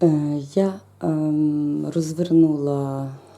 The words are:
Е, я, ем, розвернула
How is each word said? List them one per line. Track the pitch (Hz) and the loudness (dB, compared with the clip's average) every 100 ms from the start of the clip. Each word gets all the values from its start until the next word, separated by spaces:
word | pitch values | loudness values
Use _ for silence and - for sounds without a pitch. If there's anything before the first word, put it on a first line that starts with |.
Е, | 170 151 147 147 139 | 2 2 0 -4 -4
я, | - 196 190 - _ | 0 0 -2 -14 _
ем, | 165 156 156 151 151 147 147 147 151 | -4 -2 0 0 0 0 -2 -4 -4
розвернула | 165 156 160 175 165 160 151 143 143 139 135 135 135 - | -4 -4 -4 2 4 4 4 -2 -2 -2 -4 -8 -10 -18